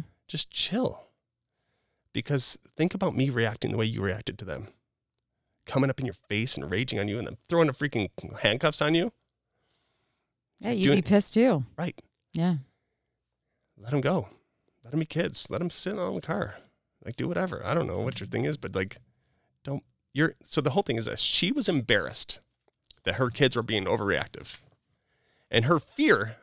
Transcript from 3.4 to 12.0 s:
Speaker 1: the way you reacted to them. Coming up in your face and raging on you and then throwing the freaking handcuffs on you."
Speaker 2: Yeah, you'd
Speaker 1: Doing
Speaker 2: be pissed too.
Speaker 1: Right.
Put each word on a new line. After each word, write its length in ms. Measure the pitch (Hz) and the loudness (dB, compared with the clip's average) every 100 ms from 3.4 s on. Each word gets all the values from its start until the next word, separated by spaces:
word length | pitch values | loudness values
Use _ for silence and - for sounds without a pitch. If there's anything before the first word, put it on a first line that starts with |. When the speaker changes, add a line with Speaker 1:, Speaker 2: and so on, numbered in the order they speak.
| 113 110 - | 0 0 -2
Speaker 1:
the 60 | 104 | 0
way 80 | 113 | 0
you 160 | 110 | 0
reacted 380 | 98 90 - 101 | -2 -2 -6 -10
to 60 | 95 | -8
them. 240 | 69 - - _ _ _ _ _ _ _ _ - | -10 -10 -18 _ _ _ _ _ _ _ _ -4
Coming 220 | 135 135 | 0 2
up 80 | 131 | 0
in 60 | 131 | -4
your 80 | - | -6
face 400 | _ 104 123 - | _ -2 -2 -4
and 120 | 73 | -2
raging 300 | 95 127 113 | -2 -2 -2
on 80 | 104 | -2
you 120 | 110 | -2
and 80 | 107 | -6
then 100 | 110 _ | -10 _
throwing 200 | 170 156 | 4 4
the 60 | |
freaking 360 | 131 147 123 95 - 80 - | 2 -2 0 -2 -4 -12 0
handcuffs 420 | 110 120 156 - | 2 4 0 2
on 140 | 147 165 | 2 2
you." 180 | 226 - _ _ _ _ _ _ _ _ _ _ _ _ _ _ | 2 -4 _ _ _ _ _ _ _ _ _ _ _ _ _ _
Speaker 2:
Yeah, 120 | 214 | -4
you'd 140 | 233 190 | 2 4
Speaker 1:
Doing 120 | 208 | 4
Speaker 2:
be 40 | - | 6
pissed 260 | 202 - | 4 4
too. 300 | 220 254 160 123 - | 4 4 4 0 -6
Speaker 1:
Right. 220 | 175 - | -6 -8